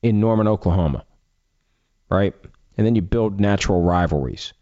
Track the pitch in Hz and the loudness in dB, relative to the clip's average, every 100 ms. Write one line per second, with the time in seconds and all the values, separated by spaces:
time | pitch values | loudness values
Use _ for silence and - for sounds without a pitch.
0 | 117 107 110 110 107 104 95 92 80 65 | 2 2 2 2 2 0 0 0 0 -4
1 | - _ _ _ _ _ _ _ _ _ | -10 _ _ _ _ _ _ _ _ _
2 | _ 92 98 - - _ _ - 110 113 | _ -2 -2 -4 -20 _ _ -2 0 0
3 | 90 120 110 98 101 101 - 92 87 87 | 0 -2 -2 0 0 0 0 0 2 0
4 | 87 76 65 - - - | 0 -2 -4 -8 -14 -18